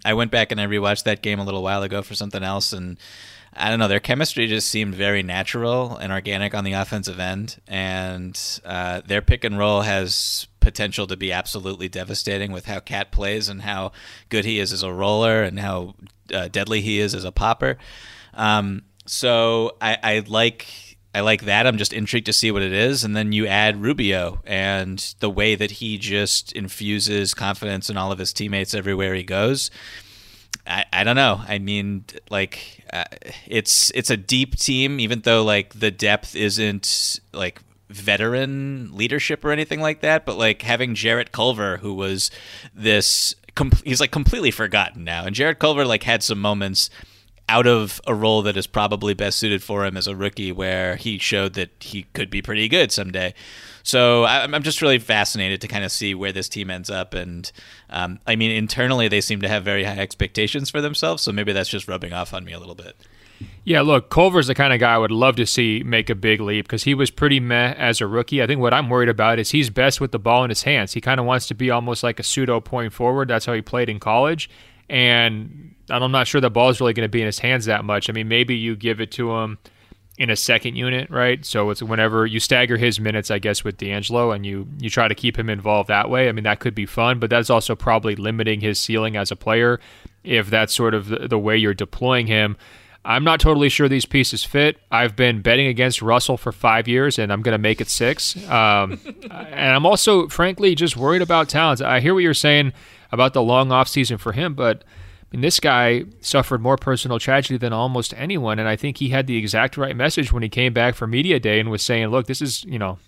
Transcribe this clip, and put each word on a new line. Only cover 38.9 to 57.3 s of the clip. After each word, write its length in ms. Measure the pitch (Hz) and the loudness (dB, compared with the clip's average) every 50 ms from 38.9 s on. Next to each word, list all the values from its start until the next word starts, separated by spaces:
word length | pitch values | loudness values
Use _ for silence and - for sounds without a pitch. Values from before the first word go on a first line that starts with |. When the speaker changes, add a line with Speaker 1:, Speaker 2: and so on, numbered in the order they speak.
| 71 | -6
Speaker 1:
leadership 520 | 98 117 117 135 147 - - 151 - - | -4 -2 -2 -2 -2 -2 -2 -4 -4 -2
or 60 | 147 | -2
anything 280 | 147 151 156 - 151 151 | -2 -2 -2 -4 -4 -2
like 220 | 156 156 151 - | -2 -4 -2 -2
that. 240 | - 151 160 160 - | 0 0 0 0 0
But, 120 | 135 98 95 | -4 -2 0
like, 260 | 113 110 104 - 110 | 2 2 2 0 -2
having 320 | 117 120 117 127 123 113 | -2 -2 0 0 -4 -4
Jarrett 360 | 101 104 113 117 120 117 - | -2 0 0 0 0 -2 -4
Culver, 460 | - - 113 127 120 107 104 98 90 90 | -2 0 0 0 2 0 -2 -4 -4 -6
who 160 | 98 101 98 | -8 -8 -6
was 360 | 95 98 95 98 95 - - - - - - - - - - - | -6 -4 -4 -2 -2 -4 -6 -6 -10 -16 -20 -20 -20 -20 -20 -18
this, 640 | - 107 110 104 104 - - - - - - - - _ - _ | -4 0 2 2 4 4 2 2 0 0 -2 -4 -6 _ -12 _
com-, 180 | - 139 131 - - - | -4 2 2 2 2 2
he's, 160 | 143 127 127 | 0 0 0
like, 100 | 147 127 | 0 0
completely 400 | - 151 139 - 247 240 175 120 | 0 2 4 4 4 4 2 0
forgotten 540 | - - 110 95 104 101 92 87 - - 82 | 0 0 -2 0 0 0 0 0 -4 -10 -8
now. 200 | 82 85 85 85 | -6 -6 -6 -4
And 100 | 95 101 | -4 -2
Jarrett 240 | 123 143 160 151 - | 0 0 0 2 2
Culver, 260 | - 156 147 143 139 | 2 2 2 2 2
like, 180 | 123 113 107 - | 2 0 0 2
had 200 | 120 113 104 - | 0 0 0 0
some 180 | - 113 98 | -2 -4 -2
moments 480 | 101 104 104 101 98 95 95 - - - - - - - _ _ _ _ _ _ _ - | 0 -2 0 -2 -4 -2 -2 -2 -2 -2 -6 -14 -20 -20 _ _ _ _ _ _ _ 2
out 200 | 110 120 120 120 | 4 6 6 6
of 340 | 120 113 107 98 - - - - | 6 4 2 -2 -6 -8 -4 -4
a 80 | 117 | -2
role 260 | 104 110 110 110 107 | 2 2 4 4 4
that 160 | 101 104 98 98 | 2 0 -2 -2
is 80 | 92 | -6
probably 480 | - - 107 104 101 104 101 101 104 98 | -4 -2 -2 0 0 -2 -2 -2 -2 -2
best 240 | 90 101 98 - - | -2 -2 -2 -2 -2
suited 240 | 113 107 101 95 | -2 -2 -2 -2
for 240 | - - 104 101 101 | -4 -4 -4 -4 -4
him 100 | 98 92 | -4 -4
as 120 | 95 95 98 | -6 -6 -6
a 80 | 98 | -6
rookie, 360 | 92 98 101 - - 98 92 | -6 -6 -6 -6 -6 -8 -8
where 440 | 87 92 95 92 92 92 92 90 90 | -6 -6 -4 -4 -2 -2 -2 -4 -4
he 240 | 92 - 117 104 92 | -6 -6 -8 -6 -4
showed 340 | - - 110 101 98 98 92 | -4 -2 0 0 0 -2 -4
that 160 | 98 90 - _ _ | -6 -8 -8 _ _
he 240 | - - - 101 - - - | -16 -12 -12 -12 -12 -12 -10
could 180 | 151 98 92 | -10 -8 -6
be 100 | - 98 | -6 -8
pretty 260 | - - 107 107 110 110 | -6 -4 -2 0 0 2
good 240 | 151 185 147 107 | 2 2 2 2
someday. 440 | - 110 98 92 90 92 92 90 - - - - - - - - - - - | 0 -4 -4 -4 -2 -2 -2 -4 -6 -10 -18 -20 -20 -20 -20 -20 -20 -10 -6
So 400 | - - 123 123 120 120 120 117 | 0 4 6 6 6 6 6 6
I, 180 | 110 123 139 117 | 6 4 2 2
I'm 180 | 143 143 151 139 | 0 -2 -2 -2
just 180 | 151 147 - | -2 -2 2
really 160 | 160 143 131 120 | 4 4 4 4
fascinated 640 | 113 - 110 104 101 - - 107 95 92 98 95 | 4 2 2 2 2 0 0 -2 -2 -2 -2 -4
to 60 | - 107 | -6 -6
kinda 220 | 117 101 98 92 | -6 -6 -4 -4
see 260 | - - 107 101 95 | -4 -4 -4 -4 -4
where 160 | 92 98 98 | -2 -4 -4
this 180 | 92 98 90 - | -4 -4 -6 -6
team 220 | - 104 98 92 | -8 -8 -8 -8
ends 180 | 92 92 90 - | -8 -8 -8 -8
up. 240 | 101 92 92 - - | -8 -8 -8 -8 -8
And, 380 | 92 87 90 | -8 -8 -8